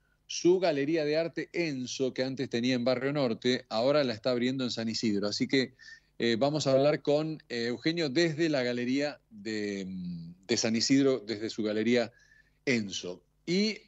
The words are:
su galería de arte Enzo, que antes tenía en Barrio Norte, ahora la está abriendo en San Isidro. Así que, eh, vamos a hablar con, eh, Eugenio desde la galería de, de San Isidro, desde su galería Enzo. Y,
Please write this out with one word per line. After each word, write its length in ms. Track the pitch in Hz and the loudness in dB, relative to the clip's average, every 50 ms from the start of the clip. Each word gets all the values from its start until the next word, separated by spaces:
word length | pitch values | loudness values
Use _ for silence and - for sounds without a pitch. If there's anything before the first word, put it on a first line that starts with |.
| _ _ _ _ _ - | _ _ _ _ _ -12
su 300 | - - - 170 180 190 | -10 2 4 4 4 6
galería 460 | 175 180 151 139 139 143 165 165 151 | 4 2 2 2 0 0 0 0 0
de 120 | 147 147 | 2 2
arte 340 | 156 165 165 - - 151 - - | 0 0 -2 -4 -6 -8 -6 -4
Enzo, 600 | 175 170 160 143 131 127 117 - - 135 127 123 | -4 -2 -2 -4 -4 -6 -6 -4 -2 -2 -2 0
que 120 | - 127 | -2 -2
antes 260 | 135 135 123 135 110 | -2 -2 -4 -4 -2
tenía 240 | - 117 117 127 131 | -2 0 0 2 2
en 80 | 123 120 | 2 2
Barrio 300 | 123 131 123 127 139 147 | 2 0 0 0 -2 0
Norte, 520 | 151 135 123 113 - - 123 127 123 - _ | 0 0 0 0 0 0 0 0 0 -2 _
ahora 340 | 104 110 117 135 143 151 143 | -2 0 2 4 4 4 2
la 100 | 127 113 | 2 -2
está 200 | 107 - 131 127 | -2 -2 -2 0
abriendo 320 | 120 120 127 131 135 127 | 0 0 0 0 -2 -4
en 80 | 120 107 | -4 -4
San 160 | 117 113 113 | -4 -4 -4
Isidro. 400 | 110 - - 113 104 101 98 104 | -4 0 0 0 2 2 0 -2
Así 180 | 104 - 131 | -2 -2 -2
que, 280 | 110 - 135 127 - - _ - - - - _ _ _ - | 0 2 0 0 0 -4 _ -20 -20 -20 -20 _ _ _ -4
eh, 160 | 113 117 117 | 0 0 2
vamos 300 | 110 127 143 151 156 135 | 2 2 0 0 0 2
a 60 | 139 135 | 2 4
hablar 280 | 135 139 147 147 151 | 4 4 4 2 2
con, 400 | - - 143 151 156 160 156 151 - - | 2 2 2 2 0 -2 -6 -8 -10 -8
eh, 180 | 120 120 117 120 | -6 -4 -2 -4
Eugenio 400 | 123 117 - 160 165 170 165 147 | -4 -2 -2 -2 -2 0 -2 0
desde 400 | 123 160 175 170 151 139 170 160 | 2 2 2 2 2 0 0 2
la 160 | 151 135 123 | 2 2 0
galería 560 | 123 123 123 123 123 131 139 143 147 135 - _ _ | 0 0 -2 -2 0 0 0 0 -2 -4 -8 _ _
de, 560 | 113 107 98 110 107 107 104 104 101 98 95 92 95 92 90 87 87 85 82 85 87 - _ - | -20 -12 -8 -6 -4 -4 -2 -4 -4 -4 -6 -6 -8 -8 -6 -8 -8 -8 -10 -12 -16 -16 _ -2
de 80 | 120 | -2
San 180 | 107 - 117 110 | 0 0 0 0
Isidro, 460 | 117 110 - 139 139 139 135 131 117 | 0 2 4 4 4 6 4 2 0
desde 280 | 104 107 113 101 110 107 | -2 -6 -6 -6 -6 -6
su 140 | - - 107 | -4 -4 -2
galería 480 | 107 104 107 110 117 123 120 117 104 - _ _ _ _ _ _ _ _ _ _ | -2 0 0 2 2 4 2 2 0 -4 _ _ _ _ _ _ _ _ _ _
Enzo. 580 | - 127 117 107 98 90 - - 90 90 - _ _ _ _ _ | 0 0 0 0 -2 -6 -8 -8 -8 -10 -12 _ _ _ _ _
Y, 320 | - 170 190 208 220 202 - - | -2 0 2 2 0 -2 -6 -10